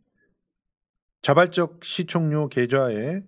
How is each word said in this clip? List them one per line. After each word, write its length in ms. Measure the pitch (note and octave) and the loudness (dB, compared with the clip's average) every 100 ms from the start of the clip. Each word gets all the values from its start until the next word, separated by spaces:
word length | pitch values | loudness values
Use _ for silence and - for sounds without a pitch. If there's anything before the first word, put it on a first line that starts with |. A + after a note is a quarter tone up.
| _ _ _ _ _ _ _ _ _ _ _ _ | _ _ _ _ _ _ _ _ _ _ _ _
자발적 600 | - D3 F3 F3 E3+ - | 2 4 4 2 -2 -4
시청료 640 | - - E3+ F3 D#3 D3+ C#3+ | -10 -6 -2 -2 0 0 -2
계좌에 760 | - A#2+ C3+ C3 G#2 B2+ F#3+ | -2 0 2 0 -2 -4 -6